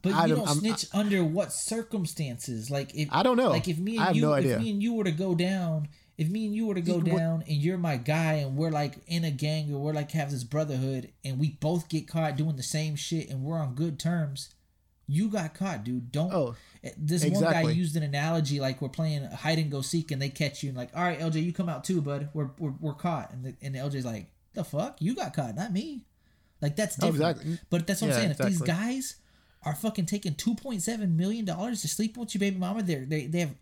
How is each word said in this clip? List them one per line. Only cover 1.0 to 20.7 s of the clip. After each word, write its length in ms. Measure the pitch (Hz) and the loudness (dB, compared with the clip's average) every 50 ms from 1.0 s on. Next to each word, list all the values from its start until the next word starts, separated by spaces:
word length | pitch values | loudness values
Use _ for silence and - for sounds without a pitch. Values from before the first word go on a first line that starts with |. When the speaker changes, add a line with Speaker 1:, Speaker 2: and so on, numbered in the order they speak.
Speaker 1:
under 240 | 214 208 202 185 170 | 2 2 4 4 4
what 280 | 151 160 202 - - | 2 2 0 0 -2
circumstances? 1160 | - - - - 226 233 226 - 226 202 170 - - - 151 131 120 - - 135 120 110 110 131 | -2 -4 -4 -4 -4 -4 -4 -4 -2 -2 -2 -2 -2 -4 -4 -4 -6 -8 -8 -6 -6 -6 -4 -4
Like, 240 | 143 139 143 - - | -4 -4 -4 -4 -4
if 140 | 151 151 - | -4 -2 0
Speaker 2:
I 120 | - 160 | 2 4
don't 140 | 202 254 247 240 | 4 6 6 6
know. 100 | 254 196 | 6 4
Speaker 1:
like, 160 | - - - | 4 4 2
if 120 | 185 156 156 | 0 -2 -2
me 140 | 190 214 226 | -2 -2 0
and 40 | 226 | 2
Speaker 2:
I 40 | - 190 | 2 4
have 80 | 175 | 4
Speaker 1:
you, 60 | 151 | 4
Speaker 2:
no 100 | 151 151 147 | 4 4 4
Speaker 1:
if 40 | 135 - | 4 4
Speaker 2:
idea. 140 | 131 117 220 | 4 2 2
Speaker 1:
me 120 | 226 220 | 2 0
and 120 | 202 202 | 0 0
you 100 | 208 240 233 | 0 0 0
were 100 | 220 202 | 2 0
to 60 | 180 | 0
go 220 | 156 156 196 190 175 | 0 0 0 0 2
down, 540 | 165 180 185 190 185 175 165 160 156 151 147 - - _ _ _ - | 2 2 2 0 0 0 0 0 -2 -2 -4 -8 -14 _ _ _ -2
if 100 | 156 160 | 0 0
me 160 | 202 220 220 | 0 0 -2
and 100 | 208 208 | -2 -2
you 120 | 220 226 | 0 0
were 80 | 214 196 | 0 0
to 80 | 180 | 0
go 140 | 165 175 180 170 | 2 2 2 2
Speaker 2:
It 60 | 165 | 2
would 120 | 170 185 | 4 4
Speaker 1:
down 260 | 170 165 165 165 160 - - | 4 4 2 0 0 -2 0
and 80 | 151 | 0
you're 220 | 143 147 175 190 180 | 2 2 2 2 2
my 180 | 175 160 143 | 0 0 0
guy 380 | 120 120 143 151 165 165 156 156 | 0 0 2 2 2 4 2 2
and 220 | 151 143 135 135 | 2 0 0 0
we're, 140 | 139 165 160 | 0 0 0
like, 280 | 151 147 147 143 147 - - | 2 0 0 -2 -4 -8 -8
in 180 | - 165 170 165 | -4 -2 0 0
a 60 | 160 | 0
gang 420 | 139 127 147 151 156 156 151 147 | 0 0 0 0 0 0 -2 -2
or 60 | 143 139 | -2 -2
we're, 160 | 143 151 151 | -2 0 0
like, 160 | 147 151 151 | -2 -2 -2
have 200 | - 160 143 139 | -2 -2 -2 -2
this 140 | 143 123 120 | -2 -4 -4
brotherhood 680 | 117 147 151 156 147 135 127 131 135 135 127 123 - - _ - | -2 -2 0 0 0 0 0 0 0 -2 -4 -6 -8 -12 _ -8
and 140 | 135 131 131 | -4 -2 0
we 100 | 151 147 | 0 0
both 400 | 151 - 147 156 180 170 - - | 0 0 0 0 0 0 0 -2
get 180 | 160 156 147 | -2 -4 -2
caught 300 | - - 165 160 151 135 | -2 -2 0 0 0 0
doing 200 | 135 151 160 147 | 0 0 0 0
the 60 | 131 | -2
same 320 | 120 - - 151 156 156 147 | -4 -2 -2 -2 -2 -2 -4
shit 360 | 143 - - 165 160 - - | -4 -4 -2 -2 -2 -2 -4
and 120 | 135 131 | -6 -4
we're 160 | 131 151 165 165 | -4 -2 -2 -2
on 160 | 147 131 123 | -2 -2 -2
good 240 | 139 165 170 147 - | -2 -2 -2 -2 -2
terms, 520 | - 165 175 170 151 139 139 - - - - _ _ _ _ _ _ _ _ _ _ | 0 0 2 0 0 -2 -4 -6 -10 -14 -18 _ _ _ _ _ _ _ _ _ _
you 220 | - 143 165 220 214 | 0 2 2 2 2
got 260 | 208 202 165 156 - | 0 0 -2 -2 -4
caught, 280 | - 190 190 156 104 | -4 -2 -2 -2 -4
dude. 300 | 104 120 127 123 120 123 | -4 -4 -4 -4 -4 -2
Don't. 200 | 143 147 160 185 | -2 0 0 2
Speaker 2:
Oh, 220 | 190 175 135 117 117 - - - - - - | 2 2 0 0 -2 -8 -14 -20 -20 -14 -14
Speaker 1:
Eh, 60 | - - | -12 -8
this 260 | - 151 147 175 170 156 | -4 -2 0 2 4 4
one 80 | 170 | 4
guy 160 | 180 202 - 165 | 6 6 6 6
Speaker 2:
exactly. 260 | 160 165 160 156 160 | 6 6 4 4 4
Speaker 1:
used 200 | 175 180 156 151 | 2 2 2 0
an 60 | - | 0
analogy, 560 | - 143 139 143 151 165 165 165 151 135 143 143 | 0 0 0 0 0 2 2 2 2 2 0 0
like, 200 | 135 135 131 - | 0 0 -2 -2
we're 80 | 143 131 | -4 -4
playing 360 | - - 160 156 151 143 139 | -2 -2 0 0 0 -2 -4
hide 340 | - - - - 156 160 156 | -6 -8 -4 0 0 2 2
and 120 | 156 147 | 2 0
go 120 | 143 139 | -2 -2
seek 280 | 127 - - 165 156 - | -2 0 0 0 0 0
and 100 | 147 131 | -2 -2
they 60 | 139 139 | -2 -2
catch 320 | 135 - 156 135 - - | -2 -2 -2 -2 -2 -4
you 80 | 147 139 | -6 -6